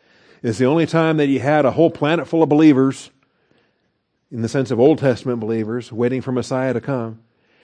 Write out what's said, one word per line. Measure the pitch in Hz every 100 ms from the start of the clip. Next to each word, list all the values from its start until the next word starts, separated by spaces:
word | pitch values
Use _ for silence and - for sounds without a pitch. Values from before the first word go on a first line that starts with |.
| _ _ _ _
It's | 123 110
the | 127
only | 165 160
time | 160 160 156
that | 143
you | 131
had | 131 151
a | 135
whole | 139 165
planet | 165 147 165 135
full | 165
of | 151
believers, | 151 160 131 135 135 - _ _ _ _ _ _ _ _ _ _ _ _
in | 120
the | 113
sense | 139 120
of | 117
Old | 139 135
Testament | 135 117 131 120
believers, | 110 113 107 123 117
waiting | 113 120 131
for | 135
Messiah | 127 120 131 131
to | 117
come. | 127 131 113 110 _ _ _ _